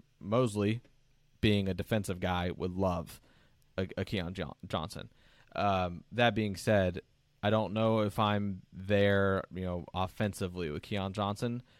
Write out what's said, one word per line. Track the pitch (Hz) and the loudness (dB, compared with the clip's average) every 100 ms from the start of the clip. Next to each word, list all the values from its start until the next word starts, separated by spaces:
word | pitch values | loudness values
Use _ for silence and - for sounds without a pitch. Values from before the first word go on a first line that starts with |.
| _ - | _ -14
Mosley, | 95 117 127 104 104 117 - _ _ _ _ _ | -2 0 2 2 0 0 -6 _ _ _ _ _
being | 110 104 95 | 4 4 2
a | |
defensive | 92 98 110 101 92 | -2 -2 -2 -2 -2
guy, | 92 90 90 80 | -2 0 -2 -4
would | 92 90 | -4 0
love | 95 87 80 - _ _ _ _ _ - | 0 0 -4 -12 _ _ _ _ _ -6
a, | 95 - | -6 -4
a | - | -4
Keon | 104 85 | -4 -4
Jo-, | 92 78 - 90 | -6 -8 -10 -6
Johnson. | 98 82 - - - - _ _ - | -6 -6 -8 -16 -20 -20 _ _ -2
Um, | 101 95 90 85 - | 0 2 0 -4 -6
that | 107 120 107 | 2 2 2
being | 107 95 | -2 -2
said, | - 104 92 90 - _ _ _ | 2 4 4 0 -8 _ _ _
I | 104 | 2
don't | 107 101 | 2 2
know | 104 110 113 | 2 2 4
if | 107 - | 2 2
I'm | 107 104 101 92 - | 2 2 0 -4 -10
there, | - 95 101 101 101 98 95 - | -10 2 4 6 6 4 2 -2
you | 90 92 | -6 -4
know, | 87 80 | -4 -4
offensively | - 92 - 107 92 95 90 82 | -4 -2 -2 -2 -2 -6 -4 -4
with | 73 | -4
Keon | - 104 98 | -4 -4 -4
Johnson, | 98 101 104 123 123 - _ | -2 -2 -2 -4 -6 -10 _